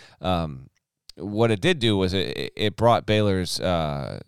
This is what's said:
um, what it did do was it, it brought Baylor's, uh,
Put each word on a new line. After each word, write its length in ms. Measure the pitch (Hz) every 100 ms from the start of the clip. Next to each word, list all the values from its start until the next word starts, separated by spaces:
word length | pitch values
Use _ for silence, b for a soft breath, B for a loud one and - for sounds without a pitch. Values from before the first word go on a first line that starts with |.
| B _
um, 480 | 90 87 78 65 65 _ _ _ - -
what 340 | 98 104 117
it 80 | 107
did 180 | 165 160
do 200 | 117 101
was 160 | 92
it, 400 | 95 64 65 64 -
it 220 | 107 -
brought 280 | 117 107 -
Baylor's, 540 | 107 104 95 85 -
uh, 640 | 90 85 76 71 57 50